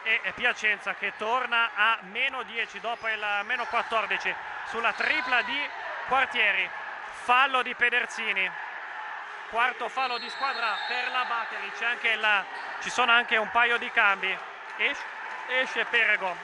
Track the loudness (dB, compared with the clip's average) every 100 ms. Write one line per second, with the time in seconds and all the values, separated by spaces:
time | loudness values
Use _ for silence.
0 | 2 0 0 0 0 2 0 0 -2 -4
1 | -4 -4 0 0 2 2 2 4 2 2
2 | -2 -2 -2 -2 -8 -6 -6 -6 -6 -4
3 | -4 -2 -2 -2 -2 -2 0 0 2 0
4 | 0 -2 -2 -4 -8 -10 -6 0 0 2
5 | 0 0 2 2 2 -4 -4 -8 -10 -8
6 | 0 2 2 4 4 4 0 -6 -10 -12
7 | -12 -10 4 6 6 4 0 2 2 4
8 | 0 -4 -2 0 0 -4 -8 -10 -10 -10
9 | -10 -10 -12 -12 -6 2 2 0 -6 -2
10 | -2 -2 -6 -4 -2 0 0 -2 -2 -2
11 | 0 0 0 -2 -4 -6 -8 -2 -2 0
12 | 0 2 4 4 2 -8 -8 -8 -4 2
13 | 6 6 6 2 4 4 4 4 2 4
14 | 6 4 0 -4 -6 -12 -12 -2 -2 -2
15 | -8 -10 -10 -10 -2 0 0 0 2 4
16 | 4 4 0 -6